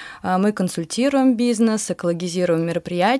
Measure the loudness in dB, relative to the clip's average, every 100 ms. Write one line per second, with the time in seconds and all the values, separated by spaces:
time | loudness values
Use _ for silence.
0 | -18 -10 -2 2 2 0 -2 -4 -6 -2
1 | 0 4 2 2 0 2 2 0 -4 -4
2 | -2 -2 -4 -2 2 2 0 -4 -4 0
3 | 2 0